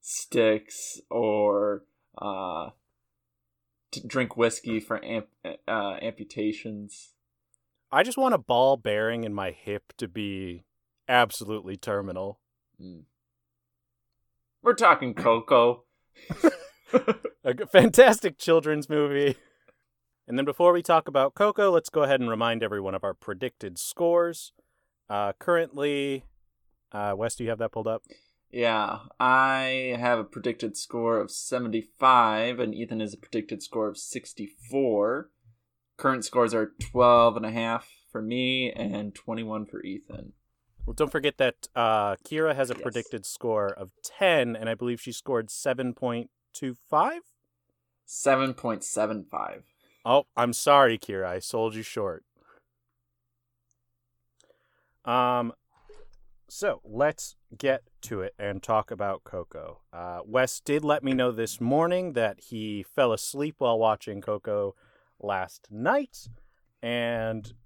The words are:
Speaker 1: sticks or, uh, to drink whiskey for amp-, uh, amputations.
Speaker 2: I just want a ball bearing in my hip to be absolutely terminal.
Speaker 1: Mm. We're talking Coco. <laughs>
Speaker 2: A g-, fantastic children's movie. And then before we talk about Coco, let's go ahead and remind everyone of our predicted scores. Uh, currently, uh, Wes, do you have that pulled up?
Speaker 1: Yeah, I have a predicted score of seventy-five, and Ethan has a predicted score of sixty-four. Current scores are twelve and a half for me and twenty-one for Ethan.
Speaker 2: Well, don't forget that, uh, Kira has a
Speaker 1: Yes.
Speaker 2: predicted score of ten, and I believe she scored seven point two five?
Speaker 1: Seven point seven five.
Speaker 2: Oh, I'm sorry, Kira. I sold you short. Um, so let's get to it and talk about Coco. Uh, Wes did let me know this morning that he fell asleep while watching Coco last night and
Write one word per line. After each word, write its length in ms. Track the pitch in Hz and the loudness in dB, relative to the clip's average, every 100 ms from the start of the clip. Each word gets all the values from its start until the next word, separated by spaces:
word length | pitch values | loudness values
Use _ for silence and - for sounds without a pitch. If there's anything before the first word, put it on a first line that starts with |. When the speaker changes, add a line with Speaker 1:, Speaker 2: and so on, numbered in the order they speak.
Speaker 1:
sticks 1000 | - - - 139 113 110 - - - - - | -10 -12 -6 2 2 2 -2 -14 -14 -16 -8
or, 760 | 113 113 107 104 101 104 101 _ _ _ - | -2 0 2 2 2 0 -2 _ _ _ -12
uh, 500 | 104 95 92 82 78 _ _ _ _ _ _ _ _ _ _ _ _ | -10 -6 -6 -8 -10 _ _ _ _ _ _ _ _ _ _ _ _
to 140 | - 117 | -16 -6
drink 300 | 131 123 - | -4 -4 2
whiskey 440 | 117 113 - 110 | 2 2 -4 -6
for 220 | - 110 | -4 -8
amp-, 240 | - 113 107 _ 90 82 - | -4 -8 -8 _ -14 -12 -6
uh, 300 | 110 101 95 | -4 -4 -6
amputations. 1080 | 113 113 104 - 107 107 113 107 104 - - _ _ _ _ _ _ _ _ | -8 -10 -14 -4 -4 -4 -10 -12 -14 -18 -20 _ _ _ _ _ _ _ _
Speaker 2:
I 100 | 139 | 2
just 160 | 208 254 | 2 2
want 160 | 262 | 2
a 40 | 208 | 2
ball 380 | 117 120 131 139 | 2 4 4 4
bearing 460 | 110 104 110 117 | 0 0 0 -2
in 100 | 113 | -6
my 200 | 104 95 | -6 -6
hip 400 | 87 - 104 _ - | -8 -8 -8 _ -10
to 100 | 110 | -10
be 560 | 92 104 98 95 87 _ _ _ _ - | -6 -8 -6 -10 -12 _ _ _ _ 2
absolutely 680 | 123 117 - 104 107 92 98 | 4 4 0 -8 -8 -8 -12
terminal. 640 | - 101 98 92 98 - _ _ _ _ | -4 -4 -4 -8 -10 -12 _ _ _ _
Speaker 1:
Mm. 200 | 92 87 - _ _ _ _ _ _ _ _ _ _ _ _ _ _ _ | -20 -20 -20 _ _ _ _ _ _ _ _ _ _ _ _ _ _ _
We're 120 | 233 | 0
talking 400 | 240 214 156 127 | 4 6 6 2
Coco. 720 | 113 120 113 113 131 120 120 _ _ _ _ - | -2 2 2 4 6 6 2 _ _ _ _ -14
<laughs> 1160 | - 339 - - _ _ 175 - 220 - _ | 2 2 2 -16 _ _ 0 2 -4 -6 _
Speaker 2:
A 100 | 135 | -4
g-, 100 | 120 - | -4 6
fantastic 640 | 190 190 180 254 214 202 147 | 8 8 10 10 10 0 -4
children's 500 | - 165 156 151 147 | 4 4 4 -2 0
movie. 480 | 151 147 143 143 131 _ _ _ _ _ _ _ _ _ | 0 2 2 0 0 _ _ _ _ _ _ _ _ _
And 80 | 120 | -4
then 80 | |
before 280 | 139 139 175 | -2 4 6
we 100 | 175 | 6
talk 240 | 170 165 156 | 4 2 4
about 280 | 139 135 - | 2 2 2
Coco, 340 | 208 208 202 | 0 4 4
let's 180 | 170 - | 4 2
go 140 | - | 0
ahead 160 | 143 135 | 2 2
and 80 | 120 | 2
remind 340 | 110 117 113 | 0 0 0
everyone 320 | 107 104 95 95 | -2 -4 -4 -4
of 80 | |
our 100 | 101 | -6
predicted 640 | 90 - 95 123 _ 101 87 | -8 -10 -8 -8 _ -14 -10
scores. 720 | - - 170 170 170 165 - _ _ _ _ _ _ | -12 -2 2 4 2 -4 -16 _ _ _ _ _ _
Uh, 240 | 101 101 95 | -4 -4 -4
currently, 840 | - 170 165 139 147 143 139 139 - _ _ _ _ _ _ | 0 0 0 -2 -2 -2 -2 -6 -10 _ _ _ _ _ _
uh, 240 | 104 104 98 | -6 -4 -2
Wes, 200 | 113 - | -4 -4
do 80 | |
you 60 | 117 | -6
have 100 | 113 | -4
that 100 | 113 | -4
pulled 160 | - 110 | -4 -4
up? 160 | 110 _ - _ _ _ | -6 _ -20 _ _ _
Speaker 1:
Yeah, 480 | 120 117 113 104 101 - - | -2 0 2 -2 -6 -12 -2
I 760 | 127 131 135 131 131 131 127 120 | 2 4 4 2 -2 -2 -4 -2
have 200 | 123 120 | 0 0
a 60 | |
predicted 520 | 101 - 123 117 113 107 | -2 -6 -6 -4 -6 -8
score 440 | - 120 117 113 | -10 -4 0 0
of 100 | 101 | -2
seventy-five, 1300 | - - 127 120 113 110 _ 135 123 117 107 117 123 | -8 -6 -6 -2 -4 -6 _ 6 8 6 2 -2 -2
and 160 | 117 | -4
Ethan 260 | - 117 113 | -4 -8 -6
has 120 | 107 | -8
a 40 | 104 | -10
predicted 440 | - 117 101 107 | -8 -6 -6 -10
score 240 | - 117 107 | -8 -4 -4
of 80 | 101 | -6
sixty-four. 1300 | - 127 - - 101 _ 113 131 135 107 104 135 185 _ _ _ _ _ _ _ | -12 -12 -14 -14 -14 _ -6 0 2 2 2 0 -6 _ _ _ _ _ _ _
Current 280 | 139 131 | -2 -2
scores 300 | 110 127 117 | -2 2 2
are 180 | 113 107 _ | 2 -2 _
twelve 560 | - 127 123 120 117 110 | -6 4 6 8 6 4
and 80 | 110 | -6
a 40 | |
half 360 | 113 113 117 - _ _ | -4 -2 -4 -6 _ _
for 100 | 117 | -10
me 500 | 110 123 127 131 123 | -6 -4 -2 -2 -4
and 420 | - 110 110 104 | -6 -6 -6 -8
twenty-one 520 | - - 113 110 110 104 | -12 -10 -8 -6 -8 -8
for 160 | - | -12
Ethan. 500 | 92 95 _ - - - _ _ _ _ - | -12 -12 _ -18 -18 -20 _ _ _ _ -10
Speaker 2:
Well, 80 | |
don't 160 | 120 151 | -4 -2
forget 260 | 160 143 - | 0 -2 0
that, 300 | 131 - - | 0 0 -10
uh, 400 | - 117 110 101 95 | 0 2 2 0 -4
Kira 300 | - 156 156 | -6 -2 -2
has 160 | 139 131 | 0 -2
a 40 | |
Speaker 1:
Yes. 80 | 123 | -2
Speaker 2:
predicted 440 | - 117 - 113 95 | -6 -6 -8 -10 -10
score 420 | - 120 110 101 | -8 -2 -2 -2
of 220 | 98 95 _ | -4 -14 _
ten, 540 | - - 190 160 123 113 | -18 0 2 4 2 -2
and 120 | 113 | -6
I 60 | |
believe 260 | 113 123 117 | -4 -4 -6
she 120 | - | -8
scored 380 | 117 - 123 110 | -12 -4 -4 -2
seven 420 | - 139 127 127 | -6 -4 -2 -4
point 380 | 117 127 117 117 _ _ | -4 -4 -4 -8 _ _
two 220 | - 135 123 _ | -10 -10 -10 _
five? 340 | 156 208 339 _ _ _ _ _ _ _ _ _ | 0 0 -2 _ _ _ _ _ _ _ _ _
Speaker 1:
Seven 480 | - 139 135 135 | -4 2 2 2
point 280 | 127 123 110 | -2 -6 -6
seven 400 | - - 107 107 90 | -6 -4 -2 -4 -8
five. 340 | - 52 - _ _ _ _ | -8 -8 -10 _ _ _ _
Speaker 2:
Oh, 220 | 113 131 - - | 2 2 2 -2
I'm 160 | 120 | -2
sorry, 460 | 117 - 143 131 113 | 0 6 8 8 4
Kira. 280 | - 98 92 | -4 -6 -6
I 140 | 92 | -6
sold 340 | - 117 113 | -6 -4 -4
you 80 | 110 | -4
short. 420 | 110 - 101 82 _ _ _ _ _ _ _ _ _ _ _ _ _ _ _ _ _ _ _ _ _ _ _ _ _ _ _ _ | -10 -6 -6 -6 _ _ _ _ _ _ _ _ _ _ _ _ _ _ _ _ _ _ _ _ _ _ _ _ _ _ _ _
Um, 480 | - 120 123 123 117 - _ _ _ - - - - - _ | -2 2 2 0 -4 -10 _ _ _ -20 -20 -20 -20 -20 _
so 320 | - - 113 | -6 -4 -4
let's 520 | - 107 147 156 - - _ - | -8 -2 -2 -2 -14 -18 _ -6
get 260 | 135 131 _ _ | -2 -2 _ _
to 200 | - 107 | -12 -8
it 120 | 95 - | -8 -8
and 240 | 104 98 | -8 -8
talk 280 | - 110 104 | 0 0 0
about 340 | 98 101 95 | -6 -6 -6
Coco. 560 | - - 85 78 78 - _ | -10 -12 -12 -14 -16 -18 _
Uh, 280 | 85 87 87 | -14 -12 -12
Wes 360 | 101 120 131 - | -4 0 0 -2
did 240 | - 147 | -4 -2
let 180 | 151 147 | 0 -2
me 100 | 135 | 0
know 200 | 131 127 | 0 0
this 280 | 113 113 - | 0 -6 -4
morning 520 | 117 143 170 180 180 | -2 0 2 0 -2
that 240 | 127 110 98 | -2 -2 -4
he 440 | - 113 107 104 | -14 -10 -8 -8
fell 280 | 95 - 131 | -8 0 2
asleep 440 | 110 - 139 147 151 | 2 -4 -6 -6 -2
while 200 | 123 113 | 0 2
watching 420 | 110 107 - 101 | 2 2 -4 -10
Coco 540 | 107 104 - 104 101 - _ _ _ _ | -6 -6 -4 -4 -4 -6 _ _ _ _
last 480 | 101 98 92 - _ | -6 -4 -6 -12 _
night 580 | 107 131 269 277 - - - - _ _ _ | -6 0 0 -2 -14 -20 -20 -20 _ _ _
and 720 | 117 120 117 117 113 113 104 113 | -6 -4 -2 -4 -4 -6 -10 -20